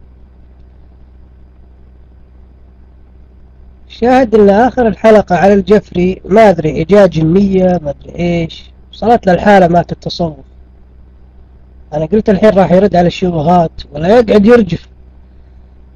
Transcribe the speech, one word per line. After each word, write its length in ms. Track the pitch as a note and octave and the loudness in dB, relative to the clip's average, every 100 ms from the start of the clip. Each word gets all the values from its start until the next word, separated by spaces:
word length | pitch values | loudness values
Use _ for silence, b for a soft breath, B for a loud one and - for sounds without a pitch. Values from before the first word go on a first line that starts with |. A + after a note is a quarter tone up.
| - - - - - - - - - - - - - _ - _ - - - - - - - - - _ - _ - - - - - - - - - - - | -20 -20 -20 -20 -20 -20 -20 -20 -20 -20 -20 -20 -20 _ -20 _ -20 -20 -20 -20 -20 -20 -20 -20 -20 _ -20 _ -20 -20 -20 -20 -20 -20 -20 -20 -20 -20 -20
شاهد 460 | - A#3 B3+ B3 | -6 -2 0 0
إن 160 | A3 G3+ | 2 2
آخر 360 | G3 B3+ - A#3 | 2 0 0 -4
الحلقة 500 | F#3 A3 G#3+ - F3 | 0 2 2 2 0
على 180 | G3 | 2
الجفري، 680 | G3+ F3+ G#3 - F3+ F3+ F#3 | 2 2 0 0 -4 -4 -4
ما 260 | F3+ G#3 G#3+ | -2 2 4
أدري 320 | E3+ D3+ - | 2 -4 -6
إجا 240 | D#3+ G3+ F#3+ | 0 2 2
جنية، 720 | D#3+ D#3+ F#3 G3 F#3+ F#3 F3 | 0 -2 0 0 0 0 -2
ما 80 | D3 | -6
أدري 240 | - - - | -12 -14 -8
إيش، 520 | F3 F3 D#3+ - - - - | -6 -4 -6 -12 -20 -20 -20
وصلت 340 | - G3+ A#3 F#3+ | -8 -2 0 0
له 60 | |
الحالة 360 | F3 G#3 G3+ E3+ | -2 2 2 4
ما 140 | E3+ | 0
تتصور. 640 | - E3 D#3+ - E3+ C#3 - - - - - - - - - - - - - - - | -4 -8 -12 -8 -8 -10 -20 -20 -20 -20 -20 -20 -20 -20 -20 -20 -20 -20 -20 -20 -14
أنا 140 | D3+ D#3 | -10 -6
قلت 240 | A3 G#3+ | -4 -2
الحين 200 | F#3+ G#3+ | 0 0
راح 220 | G3 E3 | 0 0
يرد 240 | F3+ G3+ F3 | 0 0 0
على 100 | F3 | -2
الشبهات، 640 | - F#3 E3 D3 F3+ E3 - - | -2 -6 -4 0 0 -2 -6 -18
ولا 160 | C#3+ E3+ | -6 0
يقعد 380 | A#3+ G#3+ G#3 G3+ | 2 2 2 4
يرجف 420 | A#3+ F#3+ D#3+ - - - - - - - - - - - | 2 2 -6 -12 -20 -20 -20 -20 -20 -20 -20 -20 -20 -20